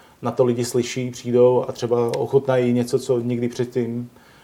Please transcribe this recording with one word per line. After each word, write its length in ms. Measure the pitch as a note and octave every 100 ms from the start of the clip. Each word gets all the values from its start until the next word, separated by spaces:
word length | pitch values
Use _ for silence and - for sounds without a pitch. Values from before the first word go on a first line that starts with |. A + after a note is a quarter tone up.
| - _
na 80 | B2
to 140 | A#2+
lidi 200 | B2+ A#2+
slyší, 460 | A#2 B2+ A#2+ - B2
přijdou 540 | B2 B2 A#2+ B2 B2+ -
a 40 |
třeba 440 | - A#2 A#2+ A#2 A#2
ochutnají 540 | A2+ C#3 C3+ B2+ B2
něco, 260 | A#2+ A#2+ C3
co 220 | B2 B2
nikdy 280 | A#2 B2 A#2+
předtím 640 | A#2 B2 B2+ A#2 A#2 B2 - - -